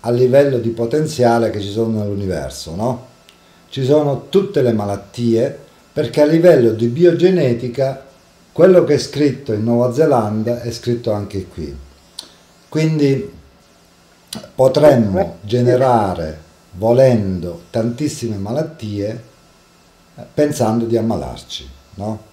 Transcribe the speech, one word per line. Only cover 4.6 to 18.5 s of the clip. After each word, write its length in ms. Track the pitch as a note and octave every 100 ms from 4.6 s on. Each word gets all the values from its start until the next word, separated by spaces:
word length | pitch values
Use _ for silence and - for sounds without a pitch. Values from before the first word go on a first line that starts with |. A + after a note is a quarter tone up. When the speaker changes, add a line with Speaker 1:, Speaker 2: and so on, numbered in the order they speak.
Speaker 1:
le 100 | B2
malattie, 840 | G#2+ G2+ G2+ - - A#2 A2 C3+ C#3+ - _ _
perché 300 | - C3+ C3+
a 40 | D3
livello 440 | E3 F3 D3 A#2
di 160 | G#2+ A#2+
biogenetica 1160 | B2 F3 D3 F3 F#3 C3+ A#2 B2 A#2 C3+ C#3 - _ _ _ _
quello 340 | - F3+ F3+
che 100 | D#3+
è 40 | D3
scritto 540 | - - D3 A#2+ -
in 100 | G#2+
Nuova 300 | A2 A#2 B2
Zelanda 680 | A#2+ D#3+ C3 G#2 G#2+ A2 A#2+
è 80 | A#2+
scritto 420 | - - A#2 A#2
anche 340 | G#2 G2 G2+ F#2
qui. 300 | - D2+ C#2 C2+ _ _ - - _ _ _ _
Quindi 600 | D#3 D#3+ D#3 C#3+ C3+ G#2 - - _ _ _ _ _ _ _ _ - -
potremmo 840 | - C3 - D3 B2+ G#2+ F#2 E2+ -
Speaker 2:
Sì. 80 | G2+
Speaker 1:
generare, 880 | B2 A#2+ B2 C3 A#2+ G2+ E2+ D#2+ D#2 - _ _
volendo, 920 | F2+ A2 B2 C3+ A#2 G2+ F#2 E2+ E2+ -
tantissime 680 | A#2 A2+ A#2+ D3 - A#2 G2+
malattie, 840 | G2